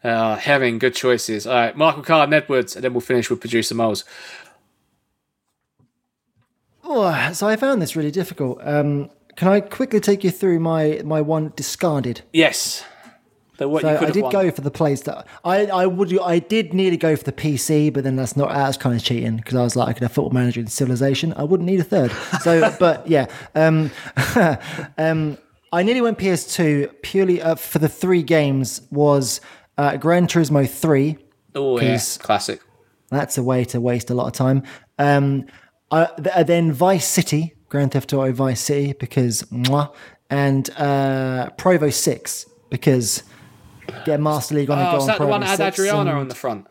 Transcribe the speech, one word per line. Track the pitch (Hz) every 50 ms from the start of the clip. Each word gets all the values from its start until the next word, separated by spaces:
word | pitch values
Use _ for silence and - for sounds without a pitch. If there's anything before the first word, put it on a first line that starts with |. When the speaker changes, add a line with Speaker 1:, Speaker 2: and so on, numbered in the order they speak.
Speaker 1:
Uh, | - 120 117 113 113 110 107
having | 104 - 147 143 135 131 120 117 110
good | 127 127 123
choices. | - - 127 123 110 - - 110 104 101
All | 117 127
right, | 120 117 113 -
Michael | 139 156 160 143 147
Carden | 139 - 165 156 143 143
Edwards, | 156 151 143 - 139 127 120 - -
and | - 123
then | 127 123
we'll | 120
finish | 120 - 131 120 113 -
with | 120 120
producer | - 117 120 117 107 - 117
Moles. | 113 113 110 104 - - - - - - - - - - - _ _ _ _ _ _ _ _ _ _ _ _ _ _ _ _ _ _ _ _ _ _ _ _ _ _ _ _ _ _ _ _ _ _ _ _ _ _ _ _ _ _ _ _ _ _ _
Speaker 2:
Oh, | 339 294 240 202 180 156 135 131 151
so | 175 - 202 214
I | 220
found | 220 269 269 277 220
this | 165 - -
really | 160 151 151
difficult. | 147 190 175 - - - 143 127 127 -
Um, | - 147 147 147 143 147 147 143 143 - _ _ _ _ _
can | - 175 185
I | 196 208
quickly | 202 - - - 262 262 220 208
take | - - 202 196 196
you | 180
through | 175 - 202 190 175 165
my, | 165 165 160 160 156 151 151 - -
my | 151 156 156
one | 151 151 160 156 156 151 -
discarded? | - 135 - - - 190 170 151 139 120 120 113 - - _
Speaker 1:
Yes. | - 156 160 143 - - - - - - - - - - - - _ _ _ _ _ _ _ _ _ -
So | 139 139
what | 151 156
Speaker 2:
So | 147 156
Speaker 1:
you | 151 151
could | 165
Speaker 2:
I | 156
Speaker 1:
have | 156
Speaker 2:
did | 202 208
Speaker 1:
won. | 127
Speaker 2:
go | 208 196 190 170
for | 160 -
the | 135 143
place | - - 160 147 139 127
that | - 151 - - - - - - -
I, | 175 185 202 214
I | 202 190 180 185
would, | 185 180 180 202 170 185 196
I | 180 175 170 175
did | 170 - 220 226 214 156 165
nearly | 185 190 185 170 160
go | - 160 156
for | - -
the | 139
P | - - - 151 143
C, | 120 - - 156 151 151 151
but | 143 139 135
then | 135 131
that's | 131 131 - -
not, | 143 139 -
that's | - 143 139 139 139
kind | - - 127 120
of | 113
cheating, | - - 123 117 120 113 110 113
'cause | 113 - 127
I | 127
was | 123 120 117
like, | 123 120 -
I | 120
could | -
have | 123 117
Football | - 147 - -
Manager | 131 127 123 123 117 120
and | 117 110
Civilization. | - - 139 127 127 120 135 139 135 - - 165 -
I | - 143
wouldn't | 151 190 180 170 175
need | 196 185
a | 160
third. | - 208 185 131 117 - - - - - 147
So, | - 170 170 165 160 165 156
Speaker 1:
<laughs> | -
Speaker 2:
but | 185 170 151 - - 165
yeah, | 160 143 127 - - - - - _
um, | 156 160 160 160 160 156 139 - - - - -
<laughs> | 131 127 - - 247 185 160 139 - - - - - 147 - - -
um, | 156 160 160 160 156 151 143 - _ _ _ _ _ _
I | - 175
nearly | 185 214 247 262
went | 233 233 214 -
P | 190 196
S | 180 - - - -
two | - 170 151 147 143 143 - - _
purely, | - - - 190 196 185 175 170
uh, | 160 165 165
for | - - - - 160
the | 156 147
three | - - - 185 185 175
games | 151 127 170 156 147 139 135 135 131 110 - - - _
was, | 143 143 147 147 143 139 131 110 - - - - - - _ _ _ -
uh, | 143 143 139
Gran | 135 139 165 170 180 180
Turismo | 156 - 170 160 135 151 143 139 127
three. | - - - 160 151 135 139 151 156 - _ _ _ _ _ _ _
Speaker 1:
Oh, | 139 139 135 127 120
yeah. | 131 127
Speaker 2:
'Cause | 123 117 - - - -
Speaker 1:
Classic. | - - 107 101 - - 101 - _ _ _ _ _ _ _ _ _ _
Speaker 2:
that's | - 143 139 - - 139
a |
way | 123 127 131 127 120
to | 120 - 123
waste | 117 123 120 120 - -
a | 123
lot | 123 123
of | 127 -
time. | - - 131 139 135 131 - - - _ _ _ -
Um, | 143 143 143 143 139 139 139 135 131 - - - _ _ _ _ _ _
I, | 151 160 170 165 -
th-, | - 156 185 185
uh, | 180
then | 160 143 170 170 170 160
Vice | 143 123 175 185 196 170 -
City, | - - 180 156 - 151 151 165 165 _ _ _ _
Grand | - 143 143 131
Theft | - 135 - -
Auto | 147 135 135 131
Vice | 127 120 135 131 120 110
City, | - - 147 143 143 139
because | 139 - - - - 135 123 120 110 - -
mwah, | _ - 120 123 131 139 147 147 143 - - - - - _ _ _
and, | 139 139 143 139 135 135 135 - -
uh, | - 147 143 139 139 139 135 135 131 131 131 127 127 127 - -
Provo | - - 185 185 160 151 147
six, | 127 - - 170 131 - - - - - - _ _ _ _ _
because | - 127 - 156 131 127 117 104 - - - - - - - - - - - - - - - - - - -
get | 160 151 147
Master | 151 151 151 147 - - 151
League | 147 143 135
on | 147 143
and | 143 -
Speaker 1:
Oh, |
Speaker 2:
go | 170
Speaker 1:
is | -
Speaker 2:
on | -
Speaker 1:
that | -
the | 220 -
Speaker 2:
Provo | 147 -
Speaker 1:
one | 208 202
that | 202
had | 190 196 196
Speaker 2:
six | 196 196 190 190
Speaker 1:
Adriana | 190 196 208 208 202 -
Speaker 2:
and | 147 143
Speaker 1:
on | 139 131
the | 123
front? | - - 127 113 101 98 _